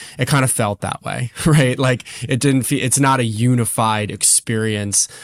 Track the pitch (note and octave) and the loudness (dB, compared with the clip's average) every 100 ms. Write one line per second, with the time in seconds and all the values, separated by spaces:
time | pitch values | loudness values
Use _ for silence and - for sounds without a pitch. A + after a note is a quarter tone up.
0 | - - B2+ C#3 B2+ - A2 G2+ - - | -14 -6 0 2 2 0 -2 -2 -6 -8
1 | - - B2 - E3 D3+ C3 B2 C3 B2 | -6 -6 -6 -2 2 4 4 2 0 0
2 | - - A#2+ C3 C#3+ C3+ A#2+ D3 B2+ B2+ | -4 -12 -4 0 2 2 0 -2 0 2
3 | C#3 C3 A#2 G#2+ B2 B2 A2+ - A2 G#2+ | 2 2 0 0 2 2 0 0 0 0
4 | G#2 G2 - - - A2+ A2 G#2 G2+ G2 | -2 -2 0 0 0 -2 -2 -2 -2 -2
5 | - - | -4 -6